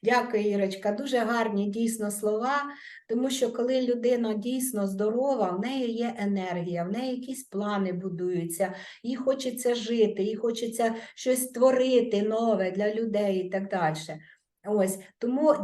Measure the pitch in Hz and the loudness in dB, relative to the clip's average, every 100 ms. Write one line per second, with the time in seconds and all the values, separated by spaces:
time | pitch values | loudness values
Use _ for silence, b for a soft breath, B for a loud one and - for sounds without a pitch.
0 | 214 247 240 214 208 202 196 190 214 208 | 2 2 2 0 2 2 0 0 -2 -2
1 | 277 247 220 233 220 202 202 208 233 226 | 0 0 2 2 0 0 -2 0 0 0
2 | 208 202 214 214 247 196 185 B B B | -4 -2 0 0 0 -2 -2 B B B
3 | - 233 262 - 240 233 247 262 247 240 | -4 0 0 0 0 0 0 2 2 2
4 | 240 240 226 214 240 262 262 208 196 190 | 2 2 0 -2 -2 -2 -2 -2 -2 0
5 | 214 233 277 254 185 185 240 269 240 226 | 0 2 2 2 0 0 -2 -2 -2 -2
6 | 233 226 202 196 185 175 175 170 175 220 | -2 -2 -2 0 -2 -4 -2 -2 -2 -4
7 | 254 247 - 262 - 196 208 202 190 180 | -4 -4 -6 -10 -8 -4 -2 0 0 -2
8 | 190 170 180 175 170 - 185 B B B | -6 -4 -2 -2 -2 -2 -2 B B B
9 | 233 262 262 269 254 240 240 240 214 233 | -6 -2 0 0 -2 -2 0 0 0 2
10 | 202 196 202 220 233 226 226 - 226 226 | 2 2 -2 -2 -2 -2 -4 0 0 -2
11 | B - 254 254 254 233 262 254 262 247 | B -4 0 0 0 4 4 6 4 4
12 | - 202 214 220 233 202 185 185 208 220 | 4 2 2 2 2 2 2 0 0 0
13 | 226 208 202 190 180 190 196 190 160 156 | 0 0 2 0 -2 -4 -2 0 0 -2
14 | - 156 b b _ _ 202 208 190 - | -6 -12 b b _ _ -2 2 2 -2
15 | B - 240 269 311 294 | B -6 -2 2 4 4